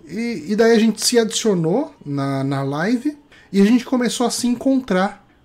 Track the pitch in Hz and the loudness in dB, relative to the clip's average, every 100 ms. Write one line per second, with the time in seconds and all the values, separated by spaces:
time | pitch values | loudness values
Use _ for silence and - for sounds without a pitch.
0 | 151 180 233 220 - 208 226 233 220 214 | -12 -8 -6 -6 -2 2 4 6 4 0
1 | - 240 226 - 220 185 160 208 302 - | 0 2 0 0 0 0 0 0 -2 -8
2 | - 139 139 135 135 139 139 143 185 247 | -8 -4 -2 -2 -2 -2 -4 -2 -2 -2
3 | 294 294 _ - _ 196 196 240 - 254 | -2 -8 _ -20 _ 2 4 4 0 -2
4 | 240 - 240 - 240 233 269 269 262 185 | -2 -2 -4 -2 -4 -2 0 0 0 -2
5 | 196 - _ _ | -2 -6 _ _